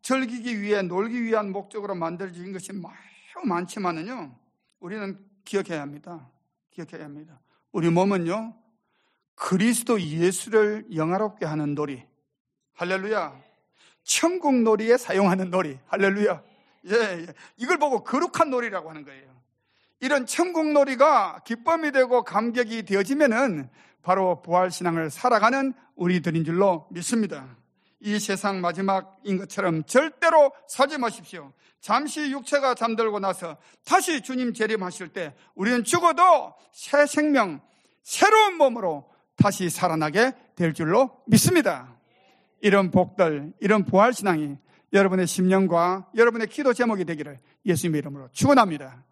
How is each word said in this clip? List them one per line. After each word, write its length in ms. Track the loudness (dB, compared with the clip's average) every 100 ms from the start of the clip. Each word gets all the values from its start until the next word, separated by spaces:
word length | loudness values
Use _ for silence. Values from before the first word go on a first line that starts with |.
즐기기 600 | -2 -2 -2 -8 -8 -6
위해, 200 | -2 -2
놀기 400 | 0 -4 -4 -4
위한 280 | -2 -2 -2
목적으로 420 | -8 -10 -12 -8
만들어진 600 | -6 -6 -6 -12 -12 -14
것이 180 | -14 -12
매우 720 | -14 -14 -20 -20 _ _ -8
많지만은요, 920 | -4 -4 -4 -6 -6 -6 -10 -12 -16 -20 _ _ _ _
우리는 400 | -14 -10 -10 -12 _ _
기억해야 380 | -6 -4 -4 -8
합니다. 480 | -8 -14 -16 -18 -20 _ _ _ _
기억해야 340 | -16 -16 -14
합니다. 380 | -16 -18 -20 -20 _ _ _
우리 160 | -2 0
몸은요, 640 | 2 2 0 -2 -6 -8 -14 _ _ _ _ _ _ _ _
그리스도 640 | -4 0 2 0 0 -2
예수를 880 | -2 0 0 0 0 2 2 -2 -8 -4
영화롭게 500 | -2 -2 -4 -6 -6
하는 300 | -4 -4 -4
놀이, 260 | -6 -10 -18 _ _ _ _ _ _ _
할렐루야, 600 | -4 -4 -2 -4 -4 -12 _ _ _ _ _ _
천국 520 | -4 0 0 0 2 4
놀이에 400 | 4 2 4 2
사용하는 540 | 2 2 2 2 0
놀이, 280 | -2 -2 -6 _
할렐루야. 560 | 0 2 2 0 0 -10 _ _ _ -2
예, 60 |
예. 340 | -2 0 -4 -12 -18 -20 _
이걸 200 | -4 0
보고 280 | 2 0 -2
거룩한 440 | -2 -2 -2 -2
놀이라고 400 | 0 -4 -8 -10
하는 140 | -18
거예요. 260 | -18 -20 -20 _ _ _ _ _ _ _
이런 260 | -2 -2 -2
천국 460 | -2 0 0 2
놀이가 680 | 2 2 4 4 4 0 -8
기쁨이 480 | -10 -6 0 0 0
되고 320 | 2 2 2
감격이 600 | 0 -2 -2 -2 -2 -4
되어지면은 880 | -2 -2 0 2 2 4 0 -2 -8 _ _ _
바로 400 | -2 0 0 -2
부활신앙을 680 | 0 0 0 -2 -4 -2 -4
살아가는 640 | -2 2 4 4 2 -2 -6 _ -4
우리들인 480 | 0 0 0 -2
줄로 440 | -2 2 2 0 -6
믿습니다. 680 | -12 -4 -2 -2 -6 -16 -20 _ _ _ _
이 180 | -4 -4
세상 420 | -2 -2 -2 -2
마지막인 800 | -4 -2 -2 -2 -4 _ -6 -4
것처럼 460 | -4 -4 -2 -2
절대로 680 | 0 0 0 0 4 6 4 2 _
살지 300 | -2 -2 0
마십시오. 560 | -6 -6 -18 -18 -20 _ _ _
잠시 500 | -2 -2 -2 -6 -6
육체가 420 | -6 -2 0 0
잠들고 460 | 0 -2 -2 -2 -2
나서 380 | -4 -4 -8 -14 _ _ 2
다시 360 | 2 2 -4
주님 320 | -4 -4 -4 -2
재림하실 540 | -2 -2 -4 -10 -14
때 260 | -10 -10 -12 _
우리는 300 | -4 0 0
죽어도 720 | 0 2 2 6 6 6 2 -14 _
새 340 | -20 -2 2 4
생명, 560 | 2 2 2 0 -4 _ _ _ _
새로운 560 | -10 2 6 6 6 4
몸으로 500 | 2 2 -4 -6 -10 _ _ 2
다시 340 | 2 2 -4
살아나게 640 | -2 -2 0 0 2 2 0 _ -4
될 180 | -2
줄로 480 | -2 0 2 2 _ 4
믿습니다. 680 | 4 6 2 2 -2 -10 -20 _ _ _ _ _ _
이런 300 | 2 4 4
복들, 640 | 2 0 2 0 0 -8 -6
이런 260 | 0 2 2
부활신앙이 720 | 4 4 2 -2 -2 -4 -10 _ _ _
여러분의 340 | 2 4 2 -2
심령과 800 | 0 2 4 2 2 0 -2 -8 2
여러분의 320 | 2 4 -6
기도 260 | -2 -2
제목이 320 | 0 0 -2 -4
되기를 340 | -6 -10 -14 _ _ -2
예수님의 320 | -2 0 -2
이름으로 300 | -4 -12 -16
축원합니다. 720 | 0 4 6 4 0 -10 -20 _